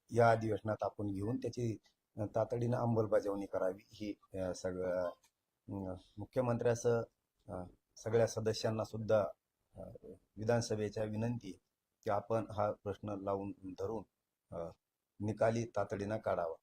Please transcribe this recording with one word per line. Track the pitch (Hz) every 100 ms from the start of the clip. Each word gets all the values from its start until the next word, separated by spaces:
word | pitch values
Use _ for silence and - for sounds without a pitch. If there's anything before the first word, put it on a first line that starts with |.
| _
या | 117 117
अधिवेशनात | 113 110 104 110 104
आपण | 98 - 104
घेऊन | 98 104 131
त्याची | 123 120 120 104 - _ _ -
तातडीनं | 104 113 110 120 120 123
अंमलबजावणी | 120 110 107 104 98 98 98
करावी | 92 92 98 -
ही, | - 107 101 _ 95
अ, | 92
सगळ्या, | 87 95 92 92 90 87 - _ _ _ _ -
अ, | 101 95 92 - -
मुख्यमंत्र्यासह, | 104 131 123 120 123 113 120 117 - _ _ _ -
अ, | 92 90 - _ -
सगळ्या | 113 113 110
सदस्यांना | - 107 107 117 110
सुद्धा, | 104 113 107 110 98 - _ _ _ -
अ, | 92 - - 92 _ -
विधानसभेच्या | 110 120 117 107 107 107
विनंती | 107 107 117 120 101 90 _ _ _ _
की | -
आपण | 101 - 113 104
हा | 104 104
प्रश्न | 101 104 95 104 101
लावून | 98 98 101 95
धरून, | 95 90 98 110 90 _ _ _ _ 85
अ, | 85 - _ _ _ _
निकाली | 104 107 113 113
तातडीनं | 113 - 101 101 101 110
काढावा. | 104 92 85 82